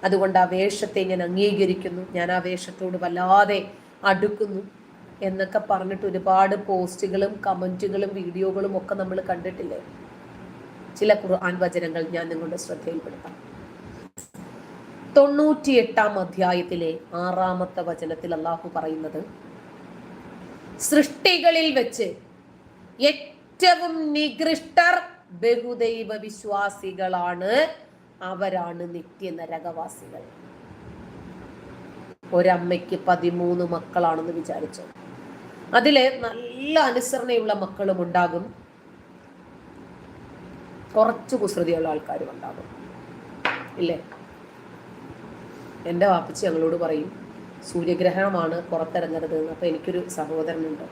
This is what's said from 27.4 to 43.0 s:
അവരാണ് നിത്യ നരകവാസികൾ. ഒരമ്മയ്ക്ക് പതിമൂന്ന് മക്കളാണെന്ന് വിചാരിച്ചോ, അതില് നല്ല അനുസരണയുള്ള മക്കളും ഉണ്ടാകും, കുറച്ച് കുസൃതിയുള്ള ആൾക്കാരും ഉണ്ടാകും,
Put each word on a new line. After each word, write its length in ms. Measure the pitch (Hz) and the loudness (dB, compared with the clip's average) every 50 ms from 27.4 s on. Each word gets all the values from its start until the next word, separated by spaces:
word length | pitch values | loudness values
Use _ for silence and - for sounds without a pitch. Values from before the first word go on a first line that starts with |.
| 185 196 226 269 311 311 320 - - - - _ - _ - - | 0 2 4 4 4 2 0 -10 -16 -20 -20 _ -20 _ -18 -12
അവരാണ് 760 | 190 185 190 180 196 190 185 180 170 170 170 170 175 175 170 | -10 -10 -4 -2 -2 0 0 -2 -4 -4 -8 -10 -10 -10 -10
നിത്യ 340 | 175 160 - - - 196 185 | -12 -14 -14 -16 -12 -10 -10
നരകവാസികൾ. 920 | 160 165 170 160 165 160 156 175 160 165 165 196 - - - - - - - - - - - - - - - - - - - - - - - - - - - - - - - - - - - - - - - - - - - - - _ - - - | -8 -10 -10 -10 -10 -8 -8 -8 -8 -8 -10 -10 -12 -16 -18 -18 -18 -18 -18 -18 -20 -20 -20 -20 -20 -20 -20 -20 -20 -18 -18 -18 -18 -18 -18 -18 -18 -18 -18 -18 -18 -18 -18 -18 -18 -18 -18 -18 -18 -18 -18 -18 -18 -18 -18 -20 -20 _ -10 0 2
ഒരമ്മയ്ക്ക് 640 | 175 180 185 180 175 175 175 180 175 - - 190 - - 185 | 4 6 6 4 4 2 0 -2 -2 -2 -6 -6 -4 2 2
പതിമൂന്ന് 580 | 180 170 175 175 175 175 175 175 180 175 180 | 2 2 2 -2 0 0 0 0 0 0 0
മക്കളാണെന്ന് 680 | 170 170 165 - - - 180 175 165 160 160 160 170 165 | -2 -2 -4 -6 -4 -2 2 2 2 2 0 -4 -6 -6
വിചാരിച്ചോ, 500 | 165 156 - 147 - - - - - - - - - - - - - - - - - - - - - - - - | -6 -6 -6 -6 -6 -6 -8 -10 -14 -16 -16 -18 -20 -18 -18 -18 -18 -18 -18 -18 -18 -18 -18 -18 -18 -12 4 4
അതില് 480 | 240 - 294 294 269 254 262 262 - 240 | 6 6 8 8 8 8 6 4 0 -6
നല്ല 560 | 233 214 233 240 240 240 254 269 294 311 320 | -6 -6 -6 -10 -10 -10 -8 -6 2 4 6
അനുസരണയുള്ള 760 | 302 262 240 247 240 - - 254 233 247 247 226 214 214 208 | 6 6 4 0 -2 -2 -4 -4 0 0 0 2 2 2 0
മക്കളും 480 | 196 190 185 - - 202 196 190 185 | 0 -2 -6 -4 -2 0 0 0 0
ഉണ്ടാകും, 540 | 175 170 170 180 175 170 165 175 190 226 - - - - - - - - - - - - - - - - - - - - - - - - - - - - - - - - - - - - - - - - - - - - - - - - - | 0 0 2 2 2 2 0 -4 -6 -6 -12 -16 -20 -20 -20 -20 -20 -20 -20 -20 -20 -20 -20 -20 -20 -20 -20 -20 -20 -20 -20 -20 -20 -20 -20 -20 -20 -20 -20 -20 -20 -20 -20 -20 -18 -18 -18 -18 -18 -18 -18 -18 -18 -18 -18 -18 -18 -2 4
കുറച്ച് 400 | 214 220 226 226 - - - 262 | 6 6 6 4 -2 -4 -2 -2
കുസൃതിയുള്ള 540 | 233 208 185 - 185 175 160 170 160 165 160 | 0 0 0 0 0 0 2 2 2 2 0
ആൾക്കാരും 400 | 151 151 - - 147 - - - | -2 -4 -4 -6 -6 -6 -6 -8
ഉണ്ടാകും, 340 | - - - - - - - - - - - - - - | -10 -12 -12 -12 -12 -12 -14 -16 -16 -16 -16 -16 -16 -16